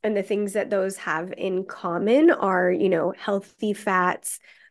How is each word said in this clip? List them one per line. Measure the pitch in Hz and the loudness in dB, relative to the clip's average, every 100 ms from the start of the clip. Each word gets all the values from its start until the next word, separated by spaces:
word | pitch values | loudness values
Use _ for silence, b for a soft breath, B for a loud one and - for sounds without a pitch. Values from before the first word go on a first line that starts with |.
| 214 | -2
and | 202 | -2
the | |
things | 196 208 208 | -2 -2 -2
that | 208 - | -4 -2
those | 202 190 190 | -2 -2 -4
have | - 156 180 - | -4 -4 -6 -6
in | 170 185 | -4 -4
common | 196 - 180 170 202 262 320 | -6 -8 -6 -2 2 6 6
are, | - 196 185 180 | 6 2 2 2
you | 180 190 | 2 2
know, | 170 175 190 | 2 0 -4
healthy | - 196 196 _ 214 | -4 -4 -4 _ -4
fats, | 202 - 185 180 - - - b b b | -2 0 2 2 -2 -8 -12 b b b